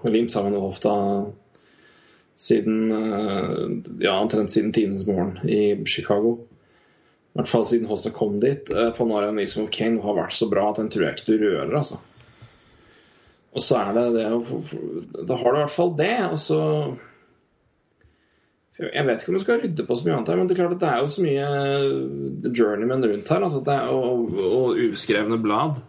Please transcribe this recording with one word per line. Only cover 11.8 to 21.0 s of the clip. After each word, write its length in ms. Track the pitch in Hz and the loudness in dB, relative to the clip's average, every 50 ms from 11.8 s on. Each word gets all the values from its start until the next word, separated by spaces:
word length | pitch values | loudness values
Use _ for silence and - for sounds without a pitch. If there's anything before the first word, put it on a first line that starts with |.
| 139 - - - - - _ - - - - _ - - - _ _ _ _ _ _ - - _ _ _ _ _ _ _ _ _ _ _ - | -2 -2 -6 -12 -16 -20 _ -20 -20 -20 -20 _ -20 -20 -20 _ _ _ _ _ _ -20 -20 _ _ _ _ _ _ _ _ _ _ _ -6
Og 80 | - - | -2 0
så 160 | - 135 117 | 2 2 2
er 120 | 98 101 104 | 2 2 2
det 180 | 117 120 120 117 | 2 2 2 2
det 120 | 113 110 107 | 2 0 0
å 140 | 113 117 117 | 0 -2 -2
få, 160 | 131 135 107 - | -4 -6 -8 -8
få, 640 | - - - - - 73 85 87 - - - 85 | -8 -10 -10 -8 -8 -8 -10 -10 -10 -12 -8 -4
da 100 | - 127 | -4 -2
har 160 | 123 - - 135 | 0 2 2 4
du 40 | 147 | 4
i 40 | 147 | 2
hvert 60 | 143 - | 0 0
fall 220 | - 175 180 165 | 0 0 2 2
det, 240 | 147 160 202 240 233 196 170 | 2 0 2 2 0 0 0
og 80 | 156 151 | -2 -2
så, 200 | - - 156 156 156 156 151 151 147 139 131 - - - - _ _ _ _ _ _ _ _ _ _ _ _ _ _ _ _ _ _ _ _ _ _ _ _ _ _ _ _ _ _ _ _ - | 0 0 0 2 2 2 0 0 0 -2 -6 -8 -12 -18 -20 _ _ _ _ _ _ _ _ _ _ _ _ _ _ _ _ _ _ _ _ _ _ _ _ _ _ _ _ _ _ _ _ -10
jeg 280 | - - - 143 143 | -10 -4 -2 0 0
vet 120 | 131 120 117 | 2 0 0
ikke 80 | - - 180 | -2 -2 -2
om 60 | 190 | 0
du 40 | 196 | 2
skal 160 | - 240 233 | 2 2 2
rydde 260 | - 196 160 147 - | 0 -2 -2 -4 -2
på 100 | - - 120 | -2 -2 -2
så 60 | 151 | 0
mye 80 | 170 156 | 0 0
annet 120 | 127 113 - | 0 0 0
her, 60 | 170 | 2
men 100 | 185 185 | 2 2
det 80 | 185 180 | 2 2
er 40 | 180 | 2
klart 160 | 175 175 180 | 2 0 0
at 60 | 180 175 | 0 0
det 40 | 156 | 2
er 120 | 127 120 | 2 2